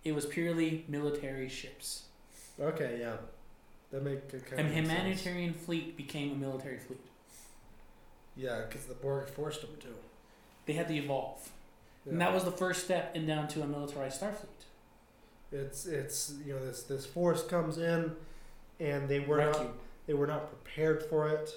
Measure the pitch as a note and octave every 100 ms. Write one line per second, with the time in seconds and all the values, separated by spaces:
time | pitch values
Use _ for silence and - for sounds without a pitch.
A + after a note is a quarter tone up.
0 | D#3+ D3+ C#3+ - E3+ E3 D#3+ D#3+ D3 D3
1 | D3 C#3+ C#3 C3+ C3 - G#2+ G#2 - -
2 | - - - - - - D3 D#3+ C3 A#2+
3 | A#2 A2 - - - - - - - C3+
4 | C#3+ C#3 - C3 B2+ C3+ D#3 D#3 D#3+ E3
5 | F#3+ F#3+ F3+ F3+ F3 E3 - E3+ D3 -
6 | C#3 D3+ C#3+ C#3 C3+ C3 C3+ B2 - C3
7 | - - - - - - - - - -
8 | - - - - C3 A2+ A2 C3 B2 B2+
9 | C#3 C#3 - - D3+ - - - B2+ A#2
10 | - - - - - - - D3+ D#3+ D3+
11 | C#3+ C3+ C3+ - - - - - - -
12 | C#3 E3 F3+ F#3 F3+ F3 F3+ F3 - F3+
13 | - D#3+ D#3 D3+ D3 D#3 D3 D3 C#3+ C#3+
14 | C3+ - G3+ G#3 - - - - - -
15 | - - - - - C#3+ C3+ - F#3 D3
16 | C3 - - C#3+ C#3+ C3+ C3 A#2+ - C3+
17 | - F3 F3 E3 - F3 D#3+ D#3+ E3 E3+
18 | E3 D#3+ - - - - - - D3+ C#3+
19 | C#3 C#3 C#3 D3 D3+ D3+ A#2+ - - -
20 | - C#3+ D3 D3+ D3+ - - - D#3 D#3
21 | - D#3 D3+ D#3 -